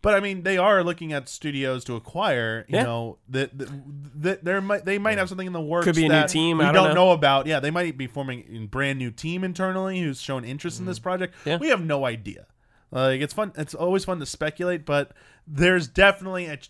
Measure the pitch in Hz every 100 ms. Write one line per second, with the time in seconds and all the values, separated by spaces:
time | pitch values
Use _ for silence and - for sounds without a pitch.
0 | 202 202 202 190 175 190 190 202 175 170
1 | 160 147 131 - 151 139 135 127 120 120
2 | - 170 208 131 113 113 - 196 233 117
3 | 113 - _ 131 135 131 135 139 135 143
4 | 143 131 160 190 165 196 196 202 175 202
5 | 208 208 190 185 185 175 151 170 175 160
6 | 160 156 151 156 165 165 143 175 185 151
7 | 185 170 143 139 143 156 143 170 175 135
8 | 127 - 135 123 - 113 107 127 139 135
9 | 123 113 156 175 185 175 190 185 190 185
10 | 165 135 - 135 117 139 175 117 185 170
11 | 185 185 180 - - 165 311 247 165 143
12 | 131 113 104 - - _ _ _ _ -
13 | 135 131 143 - 214 - 151 - 170 190
14 | 190 180 139 - 156 151 180 175 147 143
15 | 139 - - _ - 147 175 185 143 -
16 | 196 196 190 185 175 147 -